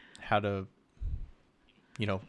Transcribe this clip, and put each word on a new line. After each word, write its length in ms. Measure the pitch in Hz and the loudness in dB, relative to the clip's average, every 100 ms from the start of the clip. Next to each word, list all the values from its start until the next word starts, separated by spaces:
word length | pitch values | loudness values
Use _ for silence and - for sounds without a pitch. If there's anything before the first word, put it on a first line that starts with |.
| - - | -14 -10
how 200 | - 107 | 2 2
to, 280 | 101 98 95 _ _ - - - - - _ _ _ - _ - | 4 0 -4 _ _ -6 -2 -2 -6 -12 _ _ _ -20 _ -2
you 80 | 104 | 0
know, 160 | 95 | 0